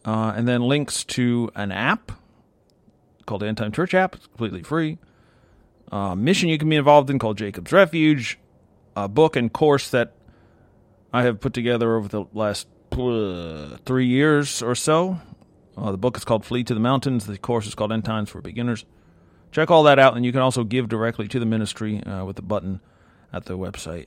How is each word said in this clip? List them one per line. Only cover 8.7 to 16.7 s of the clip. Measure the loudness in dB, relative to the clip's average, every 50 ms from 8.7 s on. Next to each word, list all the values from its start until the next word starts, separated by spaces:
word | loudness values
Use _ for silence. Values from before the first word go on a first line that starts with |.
| _ _ _ _ -8
a | -6 -6 -2
book | 2 4 4 4 4
and | 0 -2 -2
course | 0 2 4 4 4 4 0 0
that | 0 0 0 -2 _ _ _ -20 _ _ _ _ _ _ _ _ _ _ _ _ _ _ _ -4
I | 0 2 2
have | 2 0 0
put | -4 -6 -4
together | -2 0 0 0 2 2 2 0 0
over | -2 -4
the | -6 -6 -8 -6
last, | -6 -4 -2 -2 -2 -4 -8 _ _ _ _ -8 -4
uh, | -2 -2 0 0 0 -2 -4 -6 -8 -10 -10 -12 -12 -14 -14 -16 -14 -6
three | -2 0 2 2 4
years | 4 4 4 4 4 2 2 0 -4 -4
or | -2 -2 -2
so. | -2 0 2 2 2 2 0 -4 -6 -8 -16 -20 _ -20 _ _ _ _ _ -12 -8
Uh, | -6 -6
the | -4 -2
book | -2 -2 -2
is | -2 -2
called | -2 -2 -2 0
Flee | -2 -4 -4 -2
to | -2